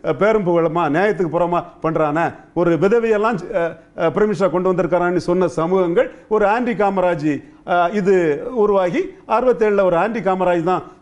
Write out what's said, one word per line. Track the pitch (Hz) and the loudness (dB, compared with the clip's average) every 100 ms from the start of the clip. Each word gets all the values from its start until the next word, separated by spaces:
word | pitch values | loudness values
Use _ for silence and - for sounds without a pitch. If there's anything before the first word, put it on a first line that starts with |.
| 160 | -6
அ, | |
பேரும் | 139 202 220 180 | 0 2 2 2
புகழமா, | 170 165 170 156 | 0 0 0 0
நியாயத்துக்கு | 151 208 185 170 170 | 2 0 0 -2 0
புறமா | 175 175 - - | 0 -2 -4 -6
பண்றானே, | 160 165 151 151 156 - - | -4 0 0 0 -2 -6 -8
ஒரு | 165 175 165 | -2 0 2
விதவையெல்லாம், | 190 233 226 208 220 180 - 190 | 2 2 2 0 0 -2 -4 -4
அ, | 165 160 - - | -4 -6 -14 -4
அ, | 165 | -2
பிரைம் | 190 214 | 0 0
மினிஸ்டரா | 175 190 | 0 0
கொண்டு | 180 180 | 0 0
வந்திருக்காரான்னு | 185 170 175 175 180 | 0 0 0 0 0
சொன்ன | 175 180 175 | 0 0 0
சமூகங்கள் | 165 165 190 175 180 311 - - | -2 0 0 2 0 -2 -6 -4
ஒரு | 214 202 | 0 2
ஆண்டி | 233 240 | 0 -2
காமராஜ், | 196 202 196 180 170 151 139 - - - | 0 0 0 0 0 -2 -4 -8 -16 -2
அ, | 175 175 | 0 0
இது | 208 190 190 165 143 190 | 0 2 2 2 -2 -4
உருவாகி | 254 208 196 180 247 381 - - | 0 2 2 0 -2 -4 -10 -4
அறுபத்தேழுல | 220 254 233 214 202 | 0 2 2 2 2
ஒரு | 190 170 | 2 2
ஆண்டி | 208 226 | 0 -2
காமராஜ் | 185 185 180 175 | -2 0 0 0
தான் | 165 175 - - | 0 -2 -6 -18